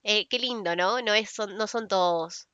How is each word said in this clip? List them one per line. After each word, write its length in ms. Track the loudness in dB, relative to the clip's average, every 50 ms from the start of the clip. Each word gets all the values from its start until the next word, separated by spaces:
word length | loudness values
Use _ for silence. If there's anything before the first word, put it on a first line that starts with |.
Eh, 260 | _ 2 2 2 2 _
qué 100 | -4 -4
lindo, 380 | -2 -2 -4 -2 -2 -2 2
¿no? 240 | 2 2 2 2 0
No 100 | 2 2 2
es, 160 | 2 2 0
son, 260 | -6 -6 -6 -6 -4
no 100 | -6 -6
son 220 | -4 -4 -6 -2 0
todos 600 | 2 2 4 4 2 0 -2 -4 -10 -16 -18 _